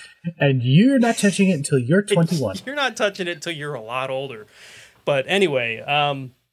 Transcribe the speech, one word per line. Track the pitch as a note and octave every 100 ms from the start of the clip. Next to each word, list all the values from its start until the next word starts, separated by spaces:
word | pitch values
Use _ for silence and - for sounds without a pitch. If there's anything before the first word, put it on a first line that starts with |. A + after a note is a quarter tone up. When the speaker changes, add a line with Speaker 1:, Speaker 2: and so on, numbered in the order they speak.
Speaker 1:
<laughs> | - _ E3+ -
And | C#3+ C3
you're | B2 D3 B3+ C4+
not | A#3 -
touching | G3+ - F#3+
it |
until | D#3+ - C#3
you're | A#2+ -
Speaker 2:
<laughs> | G3+
Speaker 1:
twenty-one. | F#3 E3 E3+ A2 F#2+
Speaker 2:
You're | B3+
not | D4 C4 A3+
touching | G#3 G3 F3
it |
until | E3 E3+
you're | D#3 D3
a | C3
lot | A2 B2+ C3
older. | C3 C3+ A2 G#2 - - - - _
But | - C#3 C3
anyway, | G3 F3+ C3+ A#2 A2+
um, | - D3 D3 C3+ B2+ _ _